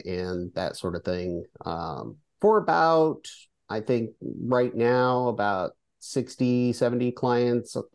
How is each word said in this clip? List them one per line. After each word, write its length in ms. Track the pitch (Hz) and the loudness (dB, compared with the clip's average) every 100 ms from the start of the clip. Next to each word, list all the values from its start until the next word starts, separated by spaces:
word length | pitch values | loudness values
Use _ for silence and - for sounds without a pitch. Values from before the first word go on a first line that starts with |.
and 480 | - 90 92 90 87 | -6 -6 -4 -6 -6
that 220 | - 90 - | -6 -6 -4
sort 200 | 92 85 | -6 -6
of 80 | |
thing, 400 | 92 90 90 87 - - | -4 -4 -4 -6 -10 -12
um, 520 | - 85 80 65 57 - _ - | -8 -6 -6 -8 -10 -14 _ 0
for 180 | 208 214 | 4 4
about, 680 | 170 160 165 160 156 - - - - _ - | 4 4 4 4 2 0 -10 -20 -20 _ -8
I 120 | 110 | -6
think 300 | 110 120 113 - | 0 0 -2 -8
right 540 | - - 117 127 123 | -10 -6 0 2 2
now, 540 | 113 117 127 127 127 123 | 2 2 4 4 2 0
about 440 | 104 104 98 87 - _ _ | 0 0 0 -4 -8 _ _
sixty, 720 | - 135 123 - 127 123 123 | -6 -4 -4 -2 0 2 2
seventy 400 | 117 123 123 123 | 2 0 2 -2
clients 640 | 123 127 120 123 120 117 127 - | -2 0 2 4 0 -2 -8 -2